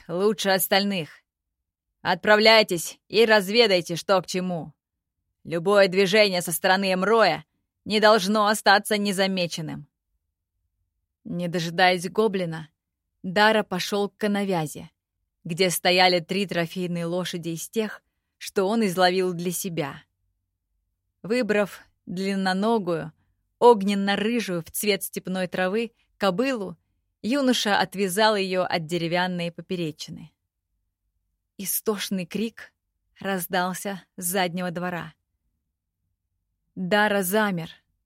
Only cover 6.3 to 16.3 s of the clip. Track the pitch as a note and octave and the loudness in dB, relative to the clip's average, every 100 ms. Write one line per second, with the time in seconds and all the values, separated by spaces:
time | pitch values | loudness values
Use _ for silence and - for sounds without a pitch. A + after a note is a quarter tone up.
6.3 | F3+ F3 E3 F#3+ F#3 G3 F#3 F#3 A3+ G3+ | 2 -4 -2 2 2 2 0 2 4 4
7.3 | D3+ - _ _ _ - G#3+ G#3+ A3 F#3 | 2 -6 _ _ _ -4 4 6 6 4
8.3 | G#3+ G#3 G#3+ - G3+ G3+ G#3+ G3+ F#3 F#3+ | 0 2 2 4 4 4 -2 -2 0 0
9.3 | F#3+ F3 - D#3 C#3+ D3 _ _ _ _ | 0 -4 -6 -10 -10 -16 _ _ _ _
10.3 | _ _ _ _ _ _ _ _ _ - | _ _ _ _ _ _ _ _ _ -12
11.3 | F3 F3 F3 E3 E3+ F#3 F#3 F3 - A3 | -8 -4 -4 -4 2 2 2 -2 -2 0
12.3 | G3 F3 D#3+ D#3 _ _ _ _ _ F#3+ | 0 -6 -8 -12 _ _ _ _ _ -4
13.3 | F#3 G#3+ A3 G#3 F#3 - G3+ G3+ - G#3+ | 4 4 4 -2 -4 -4 -4 -4 -4 -2
14.3 | G3+ G3+ F3+ D#3 D#3 E3 _ _ _ _ | -2 -2 -2 -4 -8 -18 _ _ _ _
15.3 | _ - E3 F#3 E3 F#3 F3+ F#3 F3+ D#3+ | _ -8 -2 0 0 2 4 4 2 -2